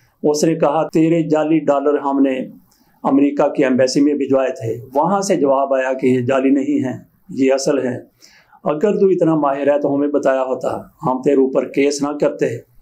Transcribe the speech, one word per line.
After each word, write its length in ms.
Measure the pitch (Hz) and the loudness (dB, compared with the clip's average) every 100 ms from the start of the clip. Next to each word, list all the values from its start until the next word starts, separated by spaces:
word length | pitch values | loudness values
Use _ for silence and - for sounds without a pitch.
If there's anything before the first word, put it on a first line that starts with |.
| _ _ 151 | _ _ -2
उसने 300 | 147 165 160 | 2 0 2
कहा, 280 | 151 156 | 0 0
"तेरे 400 | 147 165 160 165 | 0 2 2 2
जाली 360 | 156 151 151 160 | 0 0 2 0
डॉलर 400 | 143 143 147 143 | 2 0 2 0
हमने 520 | 139 139 135 127 - - _ _ _ _ 151 | 0 0 0 -2 -8 -14 _ _ _ _ 0
अमेरिका 420 | 139 143 143 143 | 2 2 2 0
की 160 | 151 | 0
एम्बेसी 380 | 131 127 131 143 | 0 2 2 2
में 160 | 147 143 | 2 0
भिजवाए 320 | 127 135 127 | 0 0 0
थे, 300 | - 117 113 | -4 -8 -8
वहाँ 420 | - 147 170 196 | -6 -2 0 0
से 160 | 196 160 | 0 0
जवाब 360 | 139 135 135 | 2 0 0
आया 200 | 131 131 | 0 -2
कि 220 | 131 127 127 | 0 0 0
ये 80 | |
जाली 280 | 123 131 135 | 0 0 2
नहीं 280 | 143 143 139 | 2 0 -2
है, 280 | 123 117 - _ - | -2 -6 -14 _ -10
ये 180 | 127 131 | 0 2
असल 300 | 135 156 139 | 2 0 -2
है। 300 | 123 117 - _ _ _ _ _ 139 | -2 -6 -12 _ _ _ _ _ -4
अगर 340 | 151 208 185 | 0 0 2
तू 100 | 196 | 2
इतना 260 | 180 165 156 | 2 2 2
माहिर 360 | 143 139 143 | 0 0 0
है 80 | 143 | 0
तो 80 | 143 | 0
हमें 240 | 143 143 | -2 0
बताया 300 | 143 135 131 | 0 0 0
होता, 560 | 131 127 127 107 101 - | -2 -4 -6 -8 -12 -8
हम 180 | 127 127 | -4 -2
तेरे 180 | 147 135 | 0 2
ऊपर 280 | 135 139 123 | 2 0 -2
केस 340 | 143 143 143 | -2 -2 -2
ना 100 | 143 | -4
करते।" 500 | 147 123 - 135 120 - _ | -2 -2 -2 -6 -6 -14 _